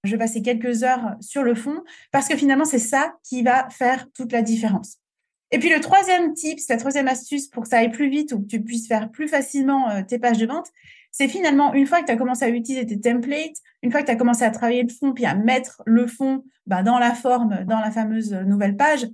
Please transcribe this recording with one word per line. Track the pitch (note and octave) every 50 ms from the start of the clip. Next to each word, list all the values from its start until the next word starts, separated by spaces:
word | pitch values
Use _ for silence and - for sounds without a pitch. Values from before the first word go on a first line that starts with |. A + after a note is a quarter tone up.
| -
Je | G3
vais | G#3+ A3
passer | A#3 A3 A3+ A#3
quelques | - B3 A#3+ A3+ A3+ B3+ A#3+ A3+ A#3+
heures | B3+ B3+ B3+ A#3 G#3+ F#3 -
sur | - - - C#4+ C4+
le | A#3+ A#3+
fond | A3+ - C#4 D4 E4 - - - - - _ -
parce | C4 C4+ -
que | - C#4
finalement, | D4 C#4 C4+ C4+ D#4+
c'est | D#4 C#4+ B3
ça | A3+ - - C4+ D4 D#4+ D#4+ _ _
qui | - B3+ B3 A#3
va | B3 B3 C4 B3+ -
faire | - - C4 B3 C4 B3+ B3+ - _
toute | - B3+ A#3
la | A#3+ A#3
différence. | A3 G#3+ A3+ A3+ A3 G#3+ F#3+ - - - - _ _ _ _ _ _ _ _ _ _ _
Et | - D#4+
puis, | D#4 E4+
le | E4 D4+
troisième | - - F#4+ G4 F#4+ F#4 F#4 F4+ F4 D#4 D4+
tip, | - - D#4 D#4+ - - -
la | B3 A3+
troisième | A3+ C4+ C#4 C#4+ C4+ C4
astuce | C4 B3+ - - C#4+ C#4+ C4+ -
pour | _ B3 A3
que | -
ça | - A#3
aille | A3+ A#3
plus | A3+ - D4 C#4
vite | C4+ D4 D4+ D4+
ou | B3+ G3+
que | G3+ G3+
tu | - A3+
puisses | A3 A3+ A#3+ A#3 A3+ -
faire | A#3 A3 A3 A3
plus | - - D#4 D4+
facilement, | D#4+ C#4+ C4+ - - C#4 C4+ C4+ C#4 C4+ C4 A#3
euh, | G#3 G3
tes | F#3+ - B3 A#3+
pages | A#3 A#3+ A#3 G#3+
de | A3+
vente, | A3+ C4+ E4 F4 - _ _ _ - - - _ _ - -
c'est | C#4 C4+
finalement, | - G4 F4+ D#4 C#4 C#4 C#4+ C#4+ -
une | C#4 C#4 C4+
fois | E4+ F4
que | E4
t'as | - A#3+
commencé | A3+ B3 B3+ B3+ B3 C4+
à | A#3
utiliser | A#3 A#3+ A3+ - C4+ C4 A#3+
tes | A3 G#3 G3+
templates, | G#3+ A#3+ A#3 B3 A#3 C4 C#4+ D4+ D#4 D#4+ D#4 - _ _ _ _
une | - B3
fois | A#3 D4
que | C#4+
t'as | C#4 A#3
commencé | A3+ B3+ A#3+ A#3+ A3+ B3
à | A3
travailler | A3 A3 B3 A#3 A#3+ B3 B3
le | A#3+ -
fond, | - - C#4 B3+
puis | A#3 A#3+
à | E3+ C#3
mettre | F#3+ G#3+ A#3 C4 C4 B3+ - - _ - -
le | A3+ A3+ B3
fond, | A#3 - - C4+ C4+ C4+ C4+ C4+ - _ _ _ F#3
bah, | F#3+ F3+ F#3+
dans | A3+ A#3+ B3
la | A#3+ A#3+ A#3
forme, | A#3 - B3+ B3 B3 A#3+ G#3+ G3+ F#3 F#3
dans | F#3 A3 A3
la | G#3+ A3
fameuse | A3 A3+ A3 G#3+ A3 A3+ A3 G#3+ G3+
nouvelle | F#3 F#3+ G3 G3+ G3+ G3+ G3+ G3+ G3+
page | C#4+ D4+ D#4 C4+ A#3+ A3+